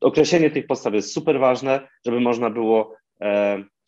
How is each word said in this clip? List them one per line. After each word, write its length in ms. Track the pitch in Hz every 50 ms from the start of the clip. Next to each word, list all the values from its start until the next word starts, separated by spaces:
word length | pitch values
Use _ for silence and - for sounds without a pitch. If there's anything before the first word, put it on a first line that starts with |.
określenie 480 | 120 135 - 156 147 - 180 165 160 147
tych 180 | - 139 -
postaw 260 | - 135 - - 120 104
jest 200 | 104 98 - -
super 260 | 160 - 160 143 131
ważne, 480 | 135 127 127 120 135 135 135 135 - - _ _ -
żeby 140 | 120 117 120
można 300 | 123 120 120 117 123 113
było, 460 | 107 117 113 110 113 110 107 - - - _ _ _ -
e, 420 | 101 104 101 104 101 101 101 98 101 _ _ _ _